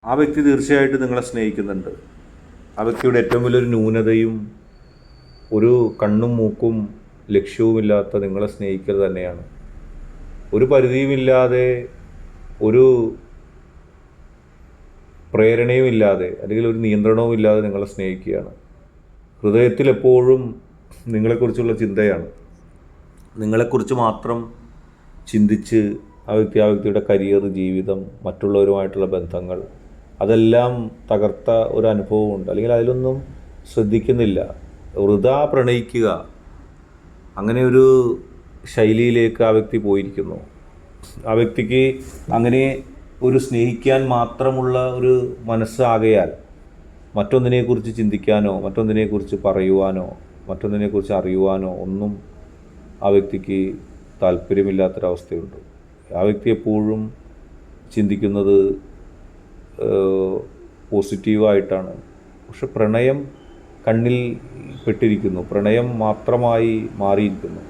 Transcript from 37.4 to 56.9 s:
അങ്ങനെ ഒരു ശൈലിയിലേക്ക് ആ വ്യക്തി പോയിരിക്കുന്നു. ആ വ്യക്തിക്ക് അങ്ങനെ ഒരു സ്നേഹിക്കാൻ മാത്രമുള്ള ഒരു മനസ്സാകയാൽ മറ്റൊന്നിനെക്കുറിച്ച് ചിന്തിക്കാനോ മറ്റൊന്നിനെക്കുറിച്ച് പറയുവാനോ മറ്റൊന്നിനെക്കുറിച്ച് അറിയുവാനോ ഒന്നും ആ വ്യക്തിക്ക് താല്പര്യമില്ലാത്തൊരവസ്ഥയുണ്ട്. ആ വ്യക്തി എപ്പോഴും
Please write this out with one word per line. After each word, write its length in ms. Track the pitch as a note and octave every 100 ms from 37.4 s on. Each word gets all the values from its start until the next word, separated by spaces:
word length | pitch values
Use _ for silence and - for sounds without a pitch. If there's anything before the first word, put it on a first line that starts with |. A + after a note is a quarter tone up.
അങ്ങനെ 220 | G#2 A#2+ B2+
ഒരു 140 | B2+ C3 C3 A#2+ G2+ - - - - -
ശൈലിയിലേക്ക് 720 | - A2 A2 A#2+ A#2+ A2+ A2+ A2+
ആ 20 | A2
വ്യക്തി 240 | G#2+ A2+ G2+
പോയിരിക്കുന്നു. 500 | G2 G2 - E2 D#2+ D#2+ - - - - - - - -
ആ 40 | A2
വ്യക്തിക്ക് 420 | G#2+ - A2 B2+ C3 C3 - - - A#2
അങ്ങനെ 260 | A#2 C3 C3+ C3 - - - - B2+
ഒരു 140 | C3 B2+
സ്നേഹിക്കാൻ 520 | A#2+ A#2+ A#2 C3+ C3+ C3
മാത്രമുള്ള 640 | A#2+ A#2 - C3 C3 B2+ B2+ B2+ B2+
ഒരു 140 | B2+ B2+ B2 - A2+
മനസ്സാകയാൽ 800 | A2+ A2 - B2 A2+ A2 G#2+ E2+ - - - - - - - - G#2+
മറ്റൊന്നിനെക്കുറിച്ച് 720 | G2+ C3 B2 B2 A#2+ B2 A2 A2
ചിന്തിക്കാനോ 540 | G#2+ G2+ - G#2 G#2 F#2+
മറ്റൊന്നിനെക്കുറിച്ച് 720 | G2 F#2+ A2 G#2+ G#2 G#2 F#2+ G2
പറയുവാനോ 600 | G2+ F#2+ F#2 F#2+ F#2+ F#2+ F2+ - - - -
മറ്റൊന്നിനെക്കുറിച്ച് 640 | F#2 G#2+ G#2 G#2 G2+ F#2+ G2
അറിയുവാനോ 500 | F#2 F#2 F#2+ F#2+ F#2+ F#2
ഒന്നും 300 | F#2 F#2+ G#2 G2+ - - - - - - - -
ആ 40 | G3+
വ്യക്തിക്ക് 440 | G2+ G3 F#2+ F#3 G2 F#2+ - - - - -
താല്പര്യമില്ലാത്തൊരവസ്ഥയുണ്ട്. 1400 | F#2 F2 - G2 G2 F#2+ F#2 F#2 F2+ F2 - E2+ C2 - - - - - - E2+
ആ 20 | G2+
വ്യക്തി 200 | G#2 A#2+
എപ്പോഴും 460 | A2 A2+ G#2+ G#2+